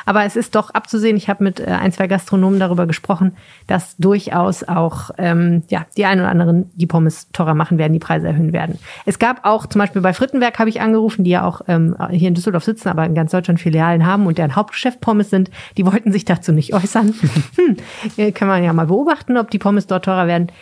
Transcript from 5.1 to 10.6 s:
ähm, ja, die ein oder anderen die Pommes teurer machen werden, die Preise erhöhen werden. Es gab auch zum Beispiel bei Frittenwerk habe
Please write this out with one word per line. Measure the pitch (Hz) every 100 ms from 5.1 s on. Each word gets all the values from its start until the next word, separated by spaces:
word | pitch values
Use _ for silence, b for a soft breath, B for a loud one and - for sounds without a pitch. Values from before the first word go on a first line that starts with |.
| -
ähm, | 175 170 175 170 -
ja, | 180 160 -
die | 196
ein | 190
oder | 180
anderen | 170 170 170 - -
die | 170
Pommes | 170 160 160 -
teurer | - 160 151
machen | 160 165
werden, | 156
die | 160
Preise | - 160 165
erhöhen | 156 160
werden. | 170 165 175 B B B
Es | 190
gab | 233 247 202
auch | 196 -
zum | 208
Beispiel | 202 196
bei | 185
Frittenwerk | 180 269 269 240
habe | 226